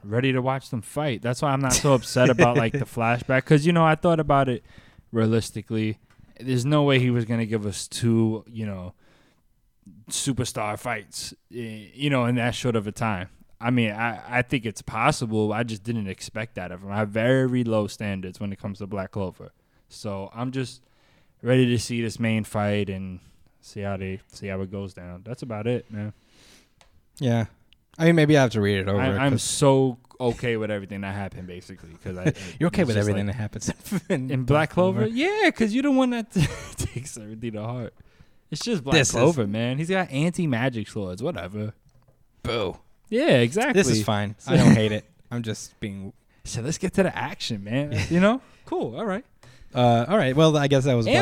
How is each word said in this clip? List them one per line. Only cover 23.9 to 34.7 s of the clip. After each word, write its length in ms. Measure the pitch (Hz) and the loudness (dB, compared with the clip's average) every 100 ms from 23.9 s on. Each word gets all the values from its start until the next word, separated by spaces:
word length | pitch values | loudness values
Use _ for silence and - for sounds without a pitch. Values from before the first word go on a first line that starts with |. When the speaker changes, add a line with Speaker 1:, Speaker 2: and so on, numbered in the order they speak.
| 95 | -6
Speaker 1:
they, 240 | 95 95 _ | -6 -8 _
see 140 | - 101 | -12 -8
how 120 | 95 | -6
it 100 | 95 | -6
goes 220 | 98 98 | -8 -10
down. 280 | 92 90 90 | -12 -16 -14
That's 200 | 104 127 | -12 -12
about 240 | 131 107 113 | -10 -6 -2
it, 220 | 120 - | -4 -4
man. 220 | 107 107 - _ _ - - _ _ _ _ _ - | -10 -10 -12 _ _ -20 -20 _ _ _ _ _ -4
Speaker 2:
Yeah. 260 | 127 117 107 _ _ _ _ - | 0 0 0 _ _ _ _ 2
I 80 | 165 | 4
mean, 100 | 170 | 6
maybe 200 | 151 147 | 6 6
I 40 | |
have 100 | 127 | 4
to 100 | 107 | 2
read 180 | 101 98 | 2 2
it 100 | 95 | 2
over, 100 | 101 | 2
Speaker 1:
I, 180 | 131 98 | 2 2
I'm 160 | 139 | 2
Speaker 2:
'cause 100 | 117 | 0
Speaker 1:
so 560 | - - 143 135 131 117 _ - 123 | -2 2 4 6 4 -2 _ -4 -4
okay 280 | 117 123 110 | -2 -2 -2
with 140 | 107 | -2
everything 300 | 104 95 98 | -4 -6 -8
that 120 | 98 | -6
happened, 340 | 101 95 - 90 | -6 -8 -10 -14
basically, 420 | 90 - 92 82 85 | -14 -16 -18 -20 -14
'cause 140 | 101 90 | -12 -4
I, 160 | 92 - 92 | -2 -2 -6
Speaker 2:
<laughs> 140 | - | -2
You're 80 | 170 | 0
okay 140 | - | 2
Speaker 1:
it's 40 | 143 | 2
Speaker 2:
with 80 | 104 | 2
Speaker 1:
just 20 | 104 | 2
Speaker 2:
everything 180 | 95 101 | 0 -2
Speaker 1:
like 80 | 117 | -4
Speaker 2:
that 60 | |
happens 300 | 104 - - - - | -6 -6 -6 -6 -4
<laughs> 200 | 190 - | -4 -2
in, 200 | 156 127 | -2 -2
Speaker 1:
in 120 | 131 | 0
Black 260 | 123 151 156 | 2 2 2